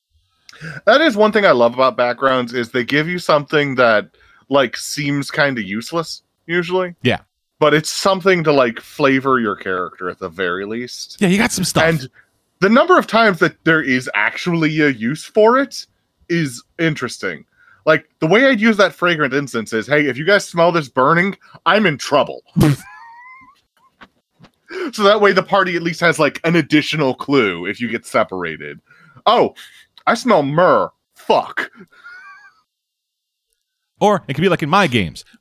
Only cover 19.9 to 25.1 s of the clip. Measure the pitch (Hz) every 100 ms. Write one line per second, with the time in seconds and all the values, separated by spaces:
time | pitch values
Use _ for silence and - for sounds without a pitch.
19.9 | 147 147 120 160 202 - 175 170 170 139
20.9 | - 131 165 190 185 _ - - 196 202
21.9 | 143 - 143 127 64 - - 151 135 -
22.9 | - - 932 1017 1047 1017 1077 _ _ 1047
23.9 | _ - _ _ _ - _ - 370 349
24.9 | 233 202